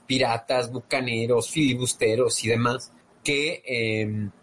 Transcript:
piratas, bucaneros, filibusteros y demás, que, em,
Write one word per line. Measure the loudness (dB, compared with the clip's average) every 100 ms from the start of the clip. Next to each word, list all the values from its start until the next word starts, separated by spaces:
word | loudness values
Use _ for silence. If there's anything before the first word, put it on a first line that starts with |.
| -4
piratas, | 0 2 0 0 -2 -2
bucaneros, | -6 -6 -4 -2 -2 2 2 2
filibusteros | 2 2 2 -2 0 2 4 2 0
y | 0
demás, | 2 2 -2 -6 -20 _ _
que, | -4 -2 -2 -4 -6
em, | -2 0 0 -2 -2 -6 -10